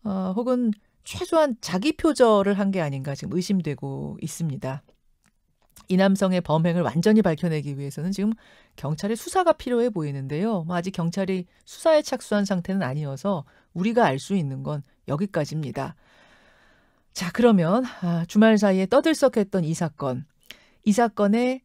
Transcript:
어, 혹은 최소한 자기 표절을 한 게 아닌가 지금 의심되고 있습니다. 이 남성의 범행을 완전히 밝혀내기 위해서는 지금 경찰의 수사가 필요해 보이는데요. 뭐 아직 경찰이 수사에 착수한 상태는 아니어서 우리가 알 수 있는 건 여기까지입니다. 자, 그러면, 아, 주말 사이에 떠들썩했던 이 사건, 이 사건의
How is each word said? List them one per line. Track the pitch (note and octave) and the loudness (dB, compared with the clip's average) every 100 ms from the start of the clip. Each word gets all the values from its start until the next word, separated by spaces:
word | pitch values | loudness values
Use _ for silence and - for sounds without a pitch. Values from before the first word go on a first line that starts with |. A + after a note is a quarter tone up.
어, | G#3+ F#3+ F#3 | -4 -4 -2
혹은 | F#3+ A#3+ B3+ A#3+ G#3 _ _ | -2 -2 0 0 -2 _ _
최소한 | - - F4+ E4 D4 A3+ | -14 -8 0 2 2 -2
자기 | - F3+ C4+ - | -4 -2 -2 0
표절을 | E4 C#4 A#3+ G#3+ G3 G3+ | 0 4 6 6 4 0
한 | G3 | 0
게 | F#3+ | 0
아닌가 | D3+ C#3 C#3 | -2 -4 -8
지금 | C#3 D3 E3+ | -8 -4 -4
의심되고 | F3+ G3 D#3 C3+ C#3 C3+ C#3+ C#3+ | 0 -2 -2 -6 -8 -8 -10 -10
있습니다. | D3+ - E3 C3+ C3 C3+ _ _ _ _ _ _ _ _ _ - _ | -10 -6 -6 -6 -8 -10 _ _ _ _ _ _ _ _ _ -20 _
이 | F#3 | 4
남성의 | G3 F#3+ F#3+ F3+ | 4 4 2 0
범행을 | F3 D#3 E3+ E3+ | 0 0 2 0
완전히 | D3 D#3 G3 G#3+ | 0 2 4 6
밝혀내기 | G3+ D3+ F3 D#3 C#3+ C#3 | 4 0 -2 -2 -6 -8
위해서는 | C#3 C#3+ E3+ | -10 -8 -6
지금 | G3 G#3 A3+ _ _ _ - | -2 -2 -4 _ _ _ -10
경찰의 | C#3 D3+ G3+ A3+ | -6 -4 -4 -6
수사가 | - F#4+ F4 | -2 0 2
필요해 | D#4 - A#3+ A#3+ | 0 0 0 0
보이는데요. | G#3 D3 C#3 C3+ D3 G#3+ G#3 | -2 -6 -6 -6 -4 -2 -4
뭐 | D#3+ F3+ | -4 -4
아직 | F3 | -4
경찰이 | G3 E3+ F#3 F#3+ F#3 F3+ _ | -4 -4 -2 -2 -4 -6 _
수사에 | _ - E4 D#4 | _ -2 4 4
착수한 | D4+ - - G#3 G3 | 2 -8 -2 -2 0
상태는 | F#3 F3 F#3+ | -2 -2 -4
아니어서 | C#3 C#3 D3 C3+ G3+ F#3 - _ _ | -2 -4 -6 -4 -4 -4 -6 _ _
우리가 | E3+ G3 A#3 G3 | -4 0 4 2
알 | C3+ | 2
수 | - | -2
있는 | G3 C#3+ C3 | -2 -2 -6
건 | C#3 D3 - _ - | -6 -8 -8 _ -6
여기까지입니다. | D3 G3+ E3+ C#3+ D3+ C#3 - C3+ - _ _ _ _ _ _ _ _ _ _ _ | -4 -2 -2 -4 -4 -6 -6 -8 -10 _ _ _ _ _ _ _ _ _ _ _
자, | - F3 | -8 -6
그러면, | - A#3 G3+ D#3+ G#3+ B3 - | 2 4 4 4 0 -2 -6
아, | F3 E3+ E3+ | -2 -2 0
주말 | G#3 A3 G#3+ | 4 6 6
사이에 | G3+ F#3+ F#3+ | 4 2 4
떠들썩했던 | C4 D#4+ D#4 C4 A#3+ G3 G3 | 2 4 2 2 2 0 0
이 | D#3 | -2
사건, | D#3+ E3 - C#3 B2+ B2 _ _ - _ _ | -2 -4 -4 -6 -6 -8 _ _ -20 _ _
이 | - | 0
사건의 | G#3 A#3 A3 G3+ A3 B3 C4 | 2 2 2 2 2 0 -4